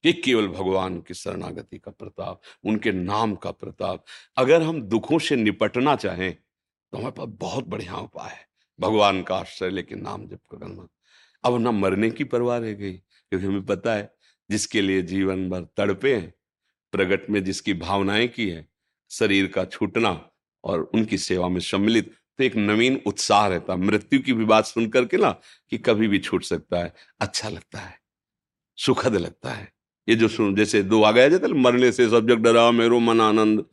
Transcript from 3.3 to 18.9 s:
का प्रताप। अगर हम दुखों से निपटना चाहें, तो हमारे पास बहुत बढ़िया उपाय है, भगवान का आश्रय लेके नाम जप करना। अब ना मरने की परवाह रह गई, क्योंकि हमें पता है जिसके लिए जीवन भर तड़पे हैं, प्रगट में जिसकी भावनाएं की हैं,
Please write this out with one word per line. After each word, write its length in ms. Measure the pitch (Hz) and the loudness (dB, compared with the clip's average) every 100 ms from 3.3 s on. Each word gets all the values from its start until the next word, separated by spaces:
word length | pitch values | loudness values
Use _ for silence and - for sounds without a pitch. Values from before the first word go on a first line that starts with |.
का 160 | 98 - | -4 -10
प्रताप। 540 | - 80 - 92 90 - - _ - | -12 -16 -8 -8 -8 -14 -20 _ -2
अगर 260 | 131 165 | 4 4
हम 200 | 160 165 | 2 -6
दुखों 360 | 104 113 - 160 | -2 -2 2 -2
से 180 | - 135 | 0 2
निपटना 600 | 107 101 107 123 139 135 | 2 2 -2 0 0 0
चाहें, 360 | 98 87 95 85 _ _ _ _ _ | -2 -4 -6 -6 _ _ _ _ _
तो 60 | - | -12
हमारे 140 | 131 | -12
पास 160 | - 123 | -10 -14
बहुत 380 | - 95 120 - | -10 -8 -8 -8
बढ़िया 300 | 107 90 92 | -10 -10 -12
उपाय 340 | 110 - - | -14 -14 -16
है, 180 | - _ _ _ _ | -18 _ _ _ _
भगवान 420 | 95 107 101 95 | 0 4 4 2
का 140 | 87 92 | -4 -6
आश्रय 340 | 95 - 92 | -6 -8 -6
लेके 240 | 95 - | -6 -10
नाम 320 | 98 95 95 90 | -12 -12 -12 -14
जप 140 | - _ | -20 _
करना। 380 | - 50 50 - _ _ _ _ _ | -18 -18 -18 -20 _ _ _ _ _
अब 160 | 127 123 | -2 0
ना 100 | 120 | 0
मरने 400 | 107 98 95 110 | 2 0 2 0
की 140 | 110 | -2
परवाह 340 | 143 120 120 120 | -4 -2 -2 -2
रह 140 | 113 | -6
गई, 200 | 101 101 | -8 -10
क्योंकि 540 | 92 _ _ _ 95 95 | -12 _ _ _ -4 -2
हमें 200 | 98 95 | -4 -2
पता 280 | 95 117 | -4 -2
है 200 | 107 104 _ _ _ _ | -2 -4 _ _ _ _
जिसके 300 | 104 - 110 | -6 -2 0
लिए 220 | 98 95 | 0 0
जीवन 480 | 90 95 95 95 92 | -2 -2 -2 -2 -4
भर 100 | 90 | -6
तड़पे 540 | 82 - 101 139 135 | -8 -4 -2 0 0
हैं, 200 | 120 85 _ _ _ _ _ _ | -2 -4 _ _ _ _ _ _
प्रगट 380 | 95 95 95 - | -4 -2 -2 0
में 140 | 104 | -2
जिसकी 300 | 95 95 - | -2 -6 -4
भावनाएं 540 | 90 85 101 98 104 120 | -6 -2 -2 0 0 -2
की 200 | 120 107 | -2 -6
हैं, 200 | 82 80 _ _ | -6 -16 _ _